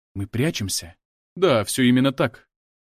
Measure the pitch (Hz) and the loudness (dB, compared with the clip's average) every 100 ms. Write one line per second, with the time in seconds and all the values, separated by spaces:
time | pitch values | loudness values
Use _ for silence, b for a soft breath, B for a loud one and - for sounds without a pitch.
0 | _ 98 101 110 147 170 98 - 85 - | _ -12 -8 -4 -4 -4 -6 -8 -10 -20
1 | _ _ _ - 180 120 98 - 127 123 | _ _ _ -2 2 2 0 2 4 4
2 | 135 131 135 - _ _ _ _ _ | 2 0 -4 -4 _ _ _ _ _